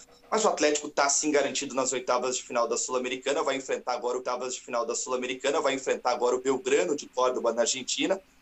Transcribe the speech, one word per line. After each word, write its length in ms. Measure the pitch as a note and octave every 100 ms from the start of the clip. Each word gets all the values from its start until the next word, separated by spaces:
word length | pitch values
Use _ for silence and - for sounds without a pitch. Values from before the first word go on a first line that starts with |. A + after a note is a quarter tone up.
| - - -
mas 140 | A3
o 40 | G#3+
Atlético 420 | - D3+ D3 D3
tá 180 | - C#3
sim 220 | - D3+
garantido 440 | D3 C3+ B2+ C3+
nas 180 | B2 B2+
oitavas 420 | C3 - B2 B2+ B2
de 60 |
final 260 | - B2 A#2
da 80 | A#2
Sul-Americana, 640 | - B2+ B2 C3 C3 D3
vai 140 | C#3+ C3+
enfrentar 380 | C3 B2 -
agora 240 | A#2+ A#2+ B2+
oitavas 380 | B2+ B2+ B2+ B2+
de 40 |
final 240 | - A#2+
da 100 | A2+
Sul-Americana, 680 | A#2 - B2+ B2 C3 C#3 D#3+
vai 100 | C#3+
enfrentar 380 | C3 C#3 A#2 B2
agora 260 | A#2+ B2 B2+
o 60 |
Belgrano 520 | C3 C3+ B2+ C#3+ F3
de 120 | - -
Córdoba, 460 | - B2+ B2 A2+
na 80 | A2+
Argentina, 580 | A2+ C3 B2 - D#3 G3 - _